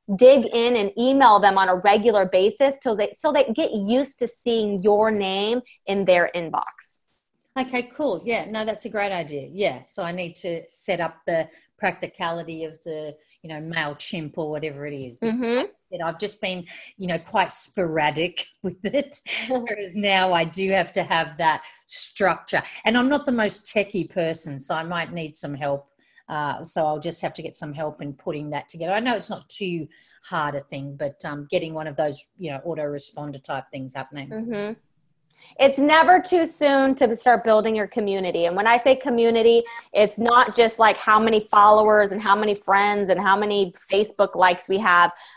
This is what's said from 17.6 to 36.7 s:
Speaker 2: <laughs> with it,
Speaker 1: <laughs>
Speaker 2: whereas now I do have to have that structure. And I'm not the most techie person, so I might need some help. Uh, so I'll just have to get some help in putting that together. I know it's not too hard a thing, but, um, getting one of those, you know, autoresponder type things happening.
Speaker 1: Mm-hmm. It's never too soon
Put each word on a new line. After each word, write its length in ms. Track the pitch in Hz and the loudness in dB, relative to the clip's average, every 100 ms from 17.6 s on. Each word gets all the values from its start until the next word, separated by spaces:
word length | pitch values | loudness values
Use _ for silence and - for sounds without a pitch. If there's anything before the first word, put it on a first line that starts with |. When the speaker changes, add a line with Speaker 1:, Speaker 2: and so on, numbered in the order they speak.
| - - 170 156 151 147 175 - - | -8 -4 -2 0 0 0 -4 -6 -12
Speaker 2:
<laughs> 100 | _ | _
with 200 | 185 - | -10 -8
it, 340 | 202 277 285 - - | -4 -4 -4 -12 -10
Speaker 1:
<laughs> 160 | - 226 | -10 -4
Speaker 2:
whereas 460 | 254 233 208 196 190 | -4 -4 -8 -8 -4
now 380 | 202 190 185 | 0 2 2
I 100 | 175 | 2
do 280 | 165 170 190 | 0 -2 -2
have 200 | 190 180 | 0 0
to 100 | 196 | -4
have 340 | 165 170 151 151 | -2 -2 -2 0
that 260 | 160 147 - - _ | 0 0 -6 -20 _
structure. 760 | - - - 190 165 - 160 - - 214 | -10 -8 0 0 0 -4 -6 -6 -4 0
And 120 | 240 | 2
I'm 120 | 262 | 2
not 160 | 285 285 | 0 0
the 60 | |
most 340 | 240 208 - - | -2 -2 -2 -4
techie 440 | 220 202 190 160 | -2 -2 -4 -4
person, 500 | 190 165 165 160 139 | -2 -4 -4 -8 -10
so 160 | 135 160 | -6 -6
I 80 | |
might 300 | 165 175 160 | -4 -6 -6
need 220 | 170 156 151 | -8 -10 -12
some 180 | 147 | -12
help. 340 | 143 143 139 - _ _ _ - | -6 -4 -4 -8 _ _ _ -12
Uh, 340 | 151 147 - | -6 -6 -6
so 220 | 160 175 156 | -8 -2 -2
I'll 140 | 151 | -2
just 220 | 165 170 | -6 -8
have 120 | 156 | -8
to 80 | - | -10
get 160 | 156 - | -12 -12
some 160 | 151 | -12
help 280 | 147 151 151 | -8 -10 -8
in 120 | 143 | -14
putting 380 | 139 - 151 151 | -10 -10 -8 -8
that 180 | 143 - | -10 -12
together. 240 | 165 165 | -10 -4
I 80 | 202 | -4
know 160 | 247 220 | -2 -4
it's 120 | - | -6
not 200 | 190 - | -12 -12
too 400 | - 190 170 143 _ - _ | -10 -6 -6 -10 _ -20 _
hard 320 | - 175 147 143 | -10 -6 -6 -8
a 60 | |
thing, 340 | - 139 139 139 | -10 -14 -14 -10
but, 300 | 143 - 160 | -10 -10 -12
um, 200 | 147 143 | -12 -6
getting 220 | 180 165 | -4 -4
one 140 | 160 156 | -8 -8
of 100 | 143 | -4
those, 280 | 151 139 - _ | -4 -4 -16 _
you 140 | 170 | -10
know, 100 | 135 170 | -10 -8
autoresponder 800 | 156 147 147 - - 147 139 | -6 -6 -6 -10 -10 -14 -14
type 220 | - 139 - | -10 -10 -10
things 240 | 139 131 | -14 -12
happening. 360 | 139 139 143 139 | -12 -14 -14 -12
Speaker 1:
Mm-hmm. 440 | 220 233 208 208 226 _ _ _ _ _ _ - - | -12 -8 -8 -8 -12 _ _ _ _ _ _ -20 2
It's 180 | 277 269 | 2 4
never 440 | 285 311 330 370 | 4 6 8 6
too 240 | 359 359 330 | 6 2 2
soon 500 | - 285 | 2 2